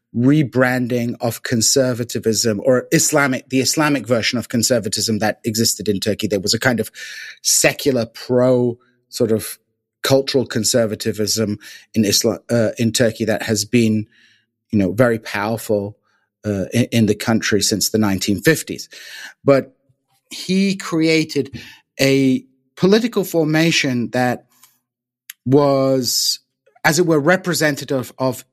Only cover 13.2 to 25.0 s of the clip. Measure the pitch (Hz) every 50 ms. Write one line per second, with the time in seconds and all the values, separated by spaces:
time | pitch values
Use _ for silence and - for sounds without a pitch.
13.2 | 110 104 107 - - - 113 101 104 104 - 120 113 110 107 107 104 - _ _
14.2 | _ _ _ _ _ _ _ _ _ _ - 104 98 90 90 110 131 120 117 110
15.2 | - - - 104 101 107 117 107 - - 110 104 101 101 104 _ _ _ _ _
16.2 | _ _ _ _ - 107 104 98 92 - - 117 120 - - 117 110 101 104 101
17.2 | - - 113 107 - - - 98 95 - 113 95 - - - 110 110 101 95 95
18.2 | - - 101 82 - 160 156 - - - 90 - - - - - - - - -
19.2 | - - - _ - 139 139 135 - - _ _ _ _ _ _ _ _ _ _
20.2 | _ _ - - - - 185 190 196 196 190 190 - - 170 160 160 160 160 160
21.2 | 156 156 - 147 127 - - 120 - - - - _ _ _ - 139 135 135 135
22.2 | 135 131 131 123 - _ _ _ _ _ _ - - 190 202 220 226 233 - 208
23.2 | 180 - - 165 160 151 156 156 160 165 160 - - 139 127 123 117 - - 123
24.2 | 127 123 120 - - _ _ _ _ _ _ _ _ _ _ _